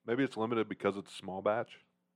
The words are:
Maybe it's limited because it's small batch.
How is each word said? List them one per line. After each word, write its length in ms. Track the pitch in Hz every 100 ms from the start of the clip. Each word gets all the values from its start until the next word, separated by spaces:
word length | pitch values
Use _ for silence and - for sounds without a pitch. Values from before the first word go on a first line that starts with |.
Maybe 180 | 113 123
it's 140 | 131 107
limited 300 | 110 113 107
because 280 | 98 101 98
it's 160 | 87
small 280 | - 95 95
batch. 440 | 104 113 110 - _ _ _